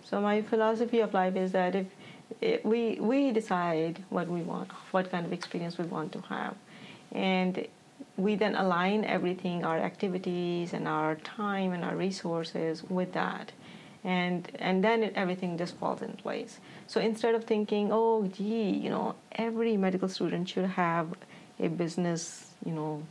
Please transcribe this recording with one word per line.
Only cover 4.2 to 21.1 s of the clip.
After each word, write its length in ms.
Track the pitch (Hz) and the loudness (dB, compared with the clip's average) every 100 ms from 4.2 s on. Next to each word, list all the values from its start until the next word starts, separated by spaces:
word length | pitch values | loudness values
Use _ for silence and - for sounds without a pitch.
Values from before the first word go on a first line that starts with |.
| 170 | 0
we 140 | 175 | -2
want, 280 | 170 - - - - | -2 -6 -8 -12 -2
what 180 | 190 185 | 0 0
kind 140 | 180 | -2
of 80 | 170 | -2
experience 460 | 175 - 185 170 170 | -4 -4 -4 -4 -4
we 80 | 170 | -4
want 260 | 160 156 | -4 -4
to 80 | - - | -8 -8
have. 260 | - - - - - - - - | -6 -6 -8 -16 -20 -18 -18 -8
And 540 | - 190 185 185 180 - - - - - - | -2 2 2 2 0 -6 -12 -20 -18 -12 -2
we 200 | 190 208 | 0 2
then 180 | 214 | 2
align 500 | - 190 170 185 214 | 2 2 4 4 2
everything, 600 | 214 - 180 185 185 175 | 2 0 0 -2 -2 -2
our 140 | 160 165 | 0 0
activities 920 | - - 202 185 190 180 175 175 170 | -2 -2 -2 -2 -2 -2 0 -2 -2
and 140 | 170 156 | -4 -2
our 300 | 156 156 156 | 0 0 -2
time 560 | - - 208 196 185 | -6 -6 -2 0 0
and 100 | 180 | 0
our 120 | 170 170 | -4 -2
resources 880 | 190 190 180 165 165 185 165 160 | -2 -2 -2 -2 -2 -2 -2 -2
with 280 | - 185 180 | -2 -2 0
that. 360 | - 180 170 - - - - - - | 0 -2 -4 -10 -16 -20 -20 -20 -10
And, 440 | 185 180 180 180 175 - | -2 0 2 -2 -4 -4
and 240 | - 190 | 0 4
then 180 | 208 226 | 4 4
it, 100 | 214 196 | 2 0
everything 400 | 185 180 180 170 | -2 -2 -4 -2
just 180 | 175 - | -4 -4
falls 240 | - - | -4 -2
in 100 | - | -6
place. 480 | - - - - - - - - | -8 -6 -6 -8 -14 -20 -20 -2
So 140 | 220 | 2
instead 340 | 202 220 233 | 2 2 2
of 100 | 226 | 2
thinking, 440 | 226 214 208 208 208 | 2 0 2 2 2
"Oh, 360 | 214 226 220 190 | 4 4 2 0
gee, 400 | 190 196 226 208 | -2 -2 0 2
you 200 | 190 - | 0 0
know, 240 | - 220 - - | -2 -2 -6 -10
every 440 | - 226 226 233 214 | -4 -2 0 2 4
medical 300 | 190 185 190 | 4 2 -2
student 400 | 185 175 170 180 | 0 -2 0 -2
should 180 | - 185 | 0 0
have 400 | 185 170 170 165 | 2 2 2 -2